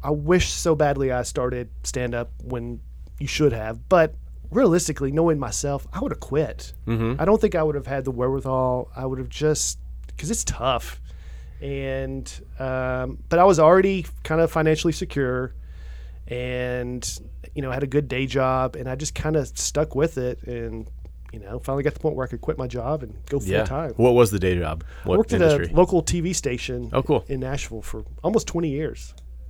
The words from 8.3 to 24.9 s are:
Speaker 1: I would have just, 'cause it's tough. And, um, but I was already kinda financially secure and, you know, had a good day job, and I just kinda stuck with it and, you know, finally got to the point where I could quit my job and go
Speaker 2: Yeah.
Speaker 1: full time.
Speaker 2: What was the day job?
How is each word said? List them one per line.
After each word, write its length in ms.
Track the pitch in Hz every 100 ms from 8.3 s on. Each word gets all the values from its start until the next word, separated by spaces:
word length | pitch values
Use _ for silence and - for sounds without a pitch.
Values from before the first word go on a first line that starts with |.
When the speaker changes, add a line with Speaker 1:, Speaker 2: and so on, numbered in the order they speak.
| 135 131 131 127 127 - -
Speaker 1:
I 100 | 131
would 140 | 131
have 80 | 123
just, 500 | - 151 151 - - - - - -
'cause 100 | 147
it's 140 | 220
tough. 580 | - - 123 123 - - - - - - - -
And, 680 | 139 139 135 135 135 135 123 - - -
um, 600 | 131 131 127 127 127 - -
but 100 | 170
I 60 |
was 160 | 185 165
already 460 | 156 185 196 190 160 -
kinda 240 | - 160 165
financially 440 | 160 156 156 175
secure 600 | 156 170 - 127 127 127 - - - - - - - -
and, 840 | 123 127 127 123 123 123 123 - - - - -
you 80 | -
know, 80 | 135
had 120 | 127
a 40 | 139
good 220 | 139 139
day 180 | 127 135
job, 500 | 131 131 131 131 -
and 120 | 127
I 60 | 127
just 180 | 151
kinda 300 | - 156 156 131
stuck 480 | - - 143 151
with 240 | 131 160 -
it 240 | 123 120
and, 440 | - 120 117 110 110 - - - -
you 60 | 113
know, 200 | 98 120
finally 220 | - 139
got 80 | 143
to 40 |
the 60 | -
point 160 | 160 143
where 100 | 127
I 20 |
could 120 | 117
quit 180 | - -
my 80 | 127
job 360 | 120 117 156
and 120 | 120 104 -
go 100 | 143
Speaker 2:
Yeah. 180 | 98 98
Speaker 1:
full 80 | 110
time. 260 | 135 160 113
Speaker 2:
What 140 | 123 120
was 140 | 117
the 80 | 98
day 200 | 92 90
job? 260 | 80 80 -